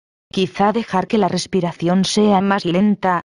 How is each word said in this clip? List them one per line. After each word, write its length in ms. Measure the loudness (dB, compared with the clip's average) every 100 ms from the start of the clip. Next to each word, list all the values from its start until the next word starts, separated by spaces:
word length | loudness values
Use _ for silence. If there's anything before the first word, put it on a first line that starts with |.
| _ _ _
Quizá 440 | -4 -2 0 0
dejar 340 | 0 -4 -4 -2
que 100 | 0
la 120 | 0
respiración 760 | -2 -4 -2 -2 -2 0 0
sea 380 | 0 2 2 2
más 240 | 2 0 0
lenta, 560 | 2 2 2 0 -2 -4